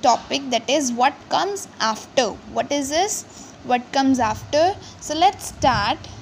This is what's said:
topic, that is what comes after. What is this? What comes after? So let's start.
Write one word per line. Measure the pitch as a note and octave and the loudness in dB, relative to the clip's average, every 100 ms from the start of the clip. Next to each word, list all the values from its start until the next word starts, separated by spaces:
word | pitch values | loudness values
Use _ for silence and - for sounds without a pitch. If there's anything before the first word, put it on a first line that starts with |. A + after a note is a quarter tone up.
topic, | C#4 A3+ - C4+ C#4 | 4 2 0 -6 -2
that | A#3 A3+ C#4+ | -4 2 0
is | C4+ | 0
what | A#3 B3+ - - | 2 2 0 -4
comes | - F4+ G4+ - - | -2 0 -4 -10 -4
after. | A3 G#3+ - - A#3 F#3+ - A3+ | -2 -2 -2 0 0 -2 -8 -4
What | A#3+ | -2
is | C#4+ C4+ | -2 0
this? | D4+ G4+ - - - - - | 0 0 -2 -8 -18 -18 -16
What | B3 B3 B3 | -2 -2 0
comes | C#4 C4+ B3+ | 0 4 4
after? | A3 G#3+ - C#4+ E4+ G4+ - - | 2 -2 -2 2 2 0 -10 -16
So | - | -6
let's | D4+ F4+ G4 - | 2 2 2 -12
start. | - - A3+ G#3 D#4 - - | 0 2 2 0 -2 -6 -16